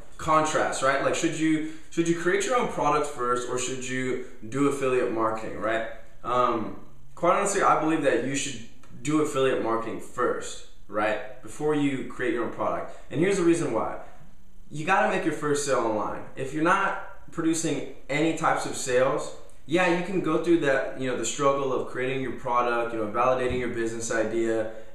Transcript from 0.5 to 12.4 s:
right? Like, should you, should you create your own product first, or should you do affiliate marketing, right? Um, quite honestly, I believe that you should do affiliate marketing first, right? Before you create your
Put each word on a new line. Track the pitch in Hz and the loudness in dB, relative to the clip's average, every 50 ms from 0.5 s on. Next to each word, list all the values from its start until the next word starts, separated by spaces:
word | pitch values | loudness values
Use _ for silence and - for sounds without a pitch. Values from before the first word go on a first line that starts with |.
| - 127 120 120 - - | 2 0 0 0 0 2
right? | 131 135 139 135 139 | 2 2 2 4 2
Like, | 131 123 | 2 2
should | - 165 160 151 | 2 0 0 0
you, | 151 160 160 156 151 156 - - - - - | 2 2 2 2 2 0 -4 -6 -8 -8 -4
should | - 170 170 | -2 0 2
you | 170 165 - | 2 0 2
create | - 175 196 208 - | 2 2 2 2 2
your | 254 254 | 2 2
own | 247 - - | 2 2 0
product | - 170 156 147 151 151 143 | 0 0 2 2 2 2 2
first, | - - 120 120 123 123 123 123 | 0 -2 -2 0 2 2 0 0
or | 123 123 123 | -2 -2 -2
should | - 135 131 123 123 | -2 -2 -4 -4 -4
you | 127 131 131 131 127 123 - - - - - 107 110 | -4 -2 -2 -2 -2 -2 -4 -4 -8 -10 -10 -8 -4
do | 117 135 143 143 | 0 2 2 2
affiliate | 135 135 135 131 127 123 117 98 | 2 2 2 2 2 2 2 2
marketing, | 107 113 113 110 110 107 104 95 98 92 | 0 0 0 0 0 -2 -4 -6 -4 -2
right? | 95 110 113 113 - - - - - - - - - | -2 0 0 0 -2 -4 -8 -10 -10 -10 -10 -8 -4
Um, | 113 120 123 123 123 113 107 104 92 92 - - - - - - - - | 0 2 2 2 2 2 0 -2 -4 -6 -8 -10 -10 -10 -10 -10 -10 -4
quite | - - 170 - | 2 2 4 4
honestly, | 190 196 196 - 190 | 4 2 0 2 2
I | - - - 156 | 4 4 4 4
believe | 156 156 160 147 | 4 2 2 2
that | 139 131 117 113 127 | 4 2 2 2 0
you | 135 139 | -2 -2
should | 139 - - - 107 - - - - - - - 120 120 | -4 -4 -4 -6 -8 -10 -10 -10 -10 -10 -10 -10 -6 -2
do | 147 151 156 | 0 2 2
affiliate | 151 143 - 135 135 131 123 - | 2 2 2 2 2 2 2 2
marketing | - 110 113 110 110 110 - - | 0 0 0 0 -2 -4 -6 -6
first, | - - - 123 120 110 - - - - - - - - - - - | -8 -6 -2 0 0 0 0 -2 -4 -6 -8 -8 -10 -10 -10 -10 -10
right? | - 98 104 107 107 107 - - - - - - | -4 -2 0 0 2 0 -2 -4 -8 -10 -10 -10
Before | 113 - - 147 151 151 | -10 -6 -2 0 2 2
you | 147 143 139 131 123 - | 4 2 2 0 -2 -4
create | - - - 127 120 113 | -6 -6 -2 0 0 0
your | 120 | 0